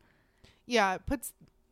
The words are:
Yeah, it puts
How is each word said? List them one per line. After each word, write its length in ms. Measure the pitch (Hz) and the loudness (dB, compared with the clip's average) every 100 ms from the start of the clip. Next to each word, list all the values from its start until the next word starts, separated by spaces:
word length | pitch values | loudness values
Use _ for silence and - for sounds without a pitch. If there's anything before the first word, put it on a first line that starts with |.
| _ _ _ _ - _ - | _ _ _ _ -20 _ -2
Yeah, 300 | 233 196 185 | 2 2 0
it 100 | - | -4
puts 260 | 277 - - - _ _ | -6 -6 -16 -20 _ _